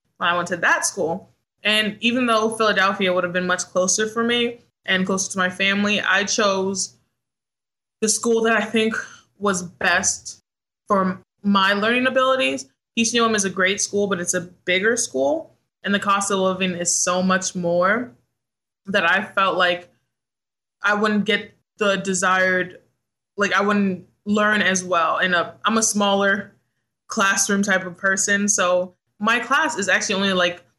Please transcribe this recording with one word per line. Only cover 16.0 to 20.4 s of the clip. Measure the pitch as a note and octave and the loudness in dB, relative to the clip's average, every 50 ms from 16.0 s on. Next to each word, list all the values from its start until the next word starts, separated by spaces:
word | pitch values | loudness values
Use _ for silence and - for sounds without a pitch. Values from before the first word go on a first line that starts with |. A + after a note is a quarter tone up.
cost | G3+ G3+ G3 G3+ G3+ - | 0 0 0 0 0 0
of | G#3 F#3+ | 0 0
living | F#3+ F#3+ F#3 F#3 F#3+ F#3 F3+ | 0 0 0 0 -2 -4 -4
is | E3+ F3 E3+ - | -4 -4 -2 -2
so | - - F#3 F3+ F3+ F#3 | -2 0 0 0 0 0
much | F#3 F#3 F#3 F#3 - - | 2 0 0 -2 -4 -6
more | F#3+ F3 E3+ E3+ F3 F3 F#3 G#3 A#3+ B3+ - - _ _ _ _ _ _ _ _ _ _ _ _ _ _ | -4 -2 0 2 2 2 2 2 0 -4 -6 -12 _ _ _ _ _ _ _ _ _ _ _ _ _ _
that | - G3 G#3 F3 E3+ | -2 0 2 2 2
I | F3+ F#3+ G3+ | 2 2 0
felt | G3+ - G3+ G3 F#3+ D#3+ F3 | -2 -2 0 0 2 2 2
like | F#3 F3+ F3+ F3 F3 - _ _ _ _ _ _ _ _ _ _ | 2 2 0 -2 -6 -14 _ _ _ _ _ _ _ _ _ _